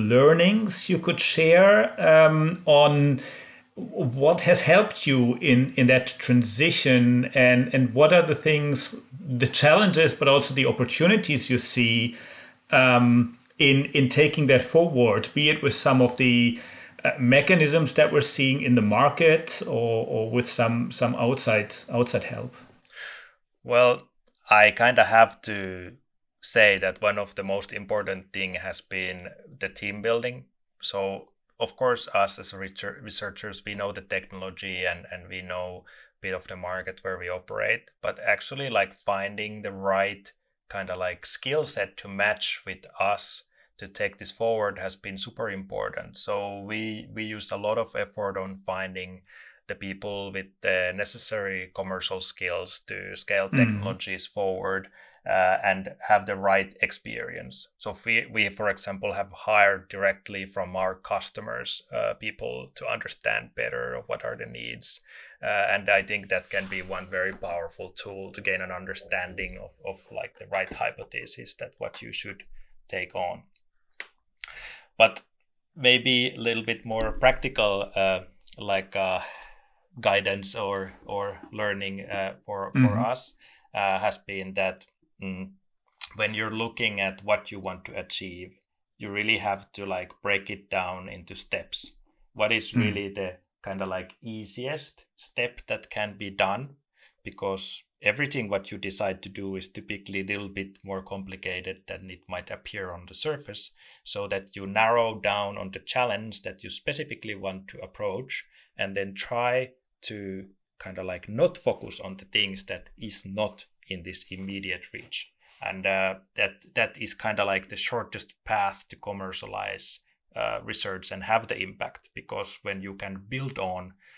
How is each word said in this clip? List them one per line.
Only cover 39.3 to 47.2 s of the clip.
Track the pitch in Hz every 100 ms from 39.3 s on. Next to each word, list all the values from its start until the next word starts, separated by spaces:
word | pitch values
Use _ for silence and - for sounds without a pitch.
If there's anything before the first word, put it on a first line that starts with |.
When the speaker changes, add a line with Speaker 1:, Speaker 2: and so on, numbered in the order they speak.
| 104 107 107
Speaker 2:
the | 101
right | 98 98 95 98 98 - _ _ _ -
kinda, | 98 92 90
like, | 90 87
skill | - - 131 147
set | 139 - 98 -
to | 101
match | 98 101 107 - - -
with | 90 - -
us | 98 101 - - - _ _ -
to | 98
take | - 101 -
this | 101
forward | - 113 113 104 98
has | 95 -
been | 101 95
super | 113 - 110
important. | 98 98 - - - - -
So | - 101 101 101
we, | 98 110 110 110 -
we | 107